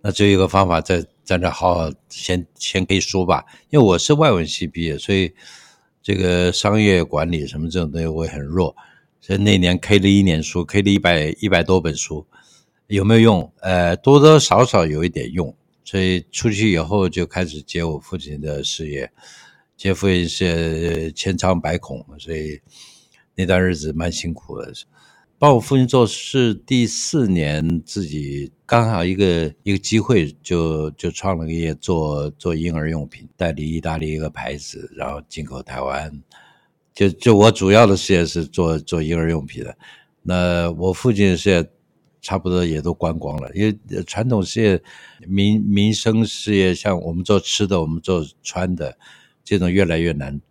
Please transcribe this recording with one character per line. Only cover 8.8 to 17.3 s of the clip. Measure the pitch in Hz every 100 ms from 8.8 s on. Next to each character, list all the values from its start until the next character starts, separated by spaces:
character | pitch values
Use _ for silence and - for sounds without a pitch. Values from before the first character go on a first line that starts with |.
| - _ _ _
所 | - 98
以 |
那 | 101 98
年 | 87 90
K | - 104
了 | 95
一 | 98
年 | 98 80
书， | 78 90 82
K | 101
了 | 101
一 | 98
百， | 87 85 76 -
一 | 107
百 | 90
多 | 82 95
本 | 80 71
书， | - 76 - _ _ _ _ _ _
有 | 101 98
没 |
有 | 113
用？ | 113 95 - _
呃， | 92 90 87 90
多 | - 139
多 | 147 156
少 | - 98 123
少 | 104 82
有 | 76
一 | 87
点 | 78 60
用。 | 90 71 - _ _
所 | - 98
以 | 92 90 -
出 | - 117
去 | 101 110
以 | 85
后 | 78 104 92
就 | 87
开 | 85